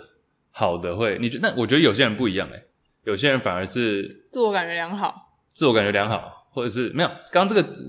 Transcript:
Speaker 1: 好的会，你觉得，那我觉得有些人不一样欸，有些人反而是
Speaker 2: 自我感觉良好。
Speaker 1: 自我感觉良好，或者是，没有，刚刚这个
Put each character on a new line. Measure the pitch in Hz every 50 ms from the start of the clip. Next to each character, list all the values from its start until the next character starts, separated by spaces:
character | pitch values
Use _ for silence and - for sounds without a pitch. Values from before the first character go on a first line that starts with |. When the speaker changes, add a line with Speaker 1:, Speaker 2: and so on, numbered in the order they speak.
| - _ _ _ _ _ _ _ _ _
Speaker 1:
好 | - - 113 92 87 85
的 | 85 87 87
会， | 101 117 107 95 -
你 | 117 117
觉 | 123 -
得， | 196 208
那 | - 123
我 | 117
觉 | 104 131
得 | 151
有 | 165 123
些 | 98 113 139
人 | 113 107
不 | 104 127 107
一 | 90
样 | 95 87 -
欸， | - - - _ _ _ _ _ _ _ -
有 | 110 101
些 | 98 120 143
人 | 135 127
反 | - 104
而 | 87 90 95
是 | 95 - 123 120 110 101 98 - - - - _ _
Speaker 2:
自 | - 262
我 | 233 214
感 | 202 185 170
觉 | 165
良 | 170 170 165 170 196
好。 | 202 196 - - - - _ _ _ _ _
Speaker 1:
自 | - - 160
我 | 135
感 | 117 110 101
觉 | 104
良 | 101 101 101 107
好， | 110 95 - - - - _ _
或 | - 135
者 | 120 123
是， | 98 123 123 104
没 | - 143
有， | 175 - - - - -
刚 | - 175 190
刚 | 196
这 | 220 202
个 | 165 - - - -